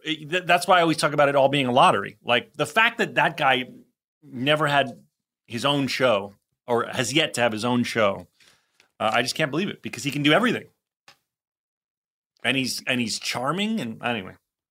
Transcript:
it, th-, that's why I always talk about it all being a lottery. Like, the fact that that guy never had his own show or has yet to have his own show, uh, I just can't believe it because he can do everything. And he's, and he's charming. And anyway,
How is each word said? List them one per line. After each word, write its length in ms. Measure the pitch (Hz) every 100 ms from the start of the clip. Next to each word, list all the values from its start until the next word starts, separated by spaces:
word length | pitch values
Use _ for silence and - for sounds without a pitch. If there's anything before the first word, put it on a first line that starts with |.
| 156
it, 240 | 156 147
th-, 140 | 180 170
that's 220 | 175 190
why 100 | 180
I 40 |
always 120 | 165 156
talk 140 | 156
about 160 | 147 143
it 80 | 139
all 140 | 131
being 160 | 143 127
a 60 |
lottery. 460 | 123 175 107 104 -
Like, 300 | 117 120 -
the 140 | - 147
fact 320 | 226 233 233
that 160 | 175 123
that 200 | 160 156
guy 300 | 139 127 123 - _ _ _ _
never 440 | 147 131 135 151 151
had 320 | 143 127 - _ _ _ _ -
his 180 | 113 135
own 220 | 143 127
show 480 | - 131 101 101 - _ _ -
or 180 | 117 -
has 280 | - 117
yet 200 | 143 151
to 80 | -
have 100 | 120
his 140 | 107 120
own 180 | 123
show, 440 | 113 117 104 92 92 _ _ _ _ _ _ -
uh, 100 | 107
I 120 | 113
just 100 | 127
can't 160 | - 156
believe 200 | 147 202
it 120 | -
because 220 | 113 -
he 80 | 139
can 100 | 147
do 120 | 147
everything. 320 | 165 233 120 - _ _ _ _ _ _ _ _ _ _ _ _ _ _ _ _ _
And 120 | 117 135
he's, 280 | 127 - -
and 160 | 123
he's 160 | 110 101
charming. 600 | - 127 127 175 214 220
And 200 | 117 110
anyway, 320 | 120 113 92 95 _ _ _